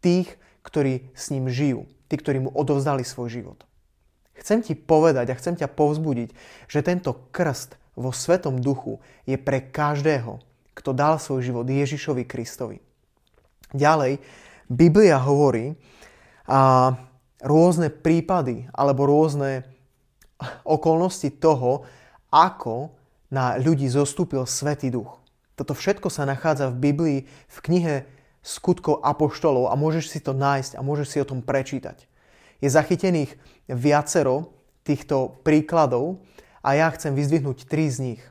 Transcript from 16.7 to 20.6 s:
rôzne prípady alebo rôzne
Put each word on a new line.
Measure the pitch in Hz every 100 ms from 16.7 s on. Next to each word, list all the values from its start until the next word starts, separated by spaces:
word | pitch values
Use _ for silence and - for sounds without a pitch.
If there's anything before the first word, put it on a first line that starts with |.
| 127 131 127 - _ _ _
rôzne | - 151 170 170 160
prípady | - 165 165 - 185 131 113 123
alebo | - 139 135 139
rôzne | 147 156 143 139 135 127 - _ _ _ _ _ _ 131 -